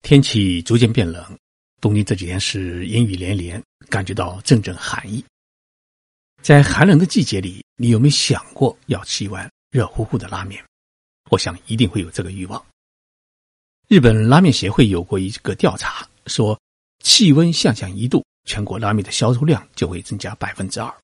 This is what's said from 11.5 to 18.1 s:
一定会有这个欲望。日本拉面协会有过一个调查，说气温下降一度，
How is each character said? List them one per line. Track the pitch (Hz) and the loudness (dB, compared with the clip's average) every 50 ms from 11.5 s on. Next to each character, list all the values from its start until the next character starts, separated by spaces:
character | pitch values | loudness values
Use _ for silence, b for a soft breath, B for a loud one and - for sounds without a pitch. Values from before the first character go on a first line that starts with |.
| 90 - _ | -10 -12 _
一 | - 113 | -10 -2
定 | 113 123 87 | -2 -2 0
会 | - 107 | 0 -6
有 | 87 90 | -8 -6
这 | - - | -8 -10
个 | 95 87 | -10 -10
欲 | 95 98 92 | -10 -12 -12
望。 | 92 107 - _ _ _ _ _ _ _ _ _ _ _ _ _ _ _ _ _ _ _ _ _ _ _ _ _ | -12 -12 -16 _ _ _ _ _ _ _ _ _ _ _ _ _ _ _ _ _ _ _ _ _ _ _ _ _
日 | _ 214 180 | _ 6 6
本 | 131 117 110 110 107 113 | 8 6 4 6 4 6
拉 | 135 165 | 6 6
面 | 190 165 | 6 6
协 | - - - 95 | 4 2 -2 -2
会 | - - 135 104 | 2 4 4 4
有 | 95 85 87 | 2 -2 -4
过 | _ 104 | _ -4
一 | 95 95 95 | -4 -4 -6
个 | 113 - _ - 95 | -8 -8 _ -8 -4
调 | - - - 101 | -2 -2 -2 -2
查， | - - - - - - _ _ _ _ | -4 -10 -10 -10 -12 -16 _ _ _ _
说 | - - - 113 104 107 - _ _ _ _ _ _ _ _ | -8 -2 -2 -2 -2 -2 -6 _ _ _ _ _ _ _ _
气 | - - - - 226 165 | -4 -2 2 4 4 6
温 | 135 151 - - | 6 4 4 2
下 | 160 - - 190 | 0 0 0 0
降 | 110 - - 92 95 | 0 -2 -6 -10 -8
一 | 101 113 | -6 -4
度， | 127 | -2